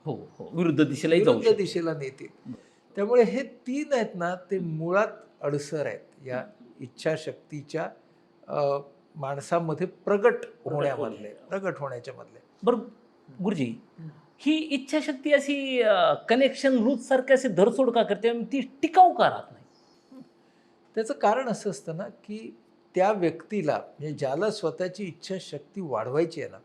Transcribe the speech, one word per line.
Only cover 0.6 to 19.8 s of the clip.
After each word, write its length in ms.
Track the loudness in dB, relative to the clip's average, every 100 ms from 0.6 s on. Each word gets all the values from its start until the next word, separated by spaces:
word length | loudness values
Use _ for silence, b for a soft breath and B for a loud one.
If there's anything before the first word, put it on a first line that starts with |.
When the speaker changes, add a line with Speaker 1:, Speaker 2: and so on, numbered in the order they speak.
| 0 4 2
Speaker 1:
दिशेलाही 380 | 2 2 4
जाऊ 100 | 6
Speaker 2:
विरुद्ध 160 | 6 4
Speaker 1:
शकते. 140 | 4
Speaker 2:
दिशेला 300 | 2 -4 -4
नेतील. 340 | -6 -8 -12 -18 _ -16
Speaker 1:
बरं. 500 | -16 _ _ _ -6
Speaker 2:
त्यामुळे 280 | 2 4
हे 200 | 4 2
तीन 500 | -6 -10 -8 -6 -2
आहेत 220 | -2 -2 -4
ना, 200 | -6 -6
ते 240 | -6 -6
मुळात 480 | -4 -6 0 0 0 -4 -20 -8
अडसर 440 | -4 -4 -6 -6 -6
आहेत 420 | -8 -14 _ -10
या 180 | -8 -10 -16 -20 -18
इच्छाशक्तीच्या, 1080 | -18 -6 -4 -4 -6 -14 -14 -16 -10 -8 -8 -10 b b b _ -8
अ, 300 | -2 0 -2 -6 _ _ -10
माणसामध्ये 720 | -8 -8 -2 -2 -2 -4 -6
प्रगट 340 | -6 0 4
Speaker 1:
प्रगट 520 | 4 2 -6 -12 -6
Speaker 2:
होण्यामधले, 420 | -2 -2 -2 -6 -8
Speaker 1:
होण्या- 320 | -16 -18 -8
Speaker 2:
प्रगट 280 | -6 -6 -6
होण्याच्या 360 | -8 -10 -12
मधले. 280 | -16 -18 -20 _ -4
Speaker 1:
बरं, 160 | 0 0 -2 -16 _ _ _ -6
गुरुजी, 220 | -4 -2 -4
Speaker 2:
हम्म. 440 | -6 -16 -18 -18 -18 _ _
Speaker 1:
ही 200 | 0 0
इच्छाशक्ती 760 | 0 -6 -2 -4 -2 -4 2
अशी, 480 | 2 2 -4 -2 2
अ, 320 | 4 4 4
कनेक्शन 600 | 2 2 4 4 2 2
लूज 340 | 4 2 0 2
सारखी 260 | 0 4
अशी 140 | 2 4
धरसोड 440 | 4 4 4 2
का 120 | 4
करते 260 | 2 2 0
आणि 140 | 0
ती 180 | -4 -4 -4 -4
टिकाऊ 320 | 2 8 8
का 160 | 8 2
राहत 140 | 2 -10
नाही? 140 | -20 _ _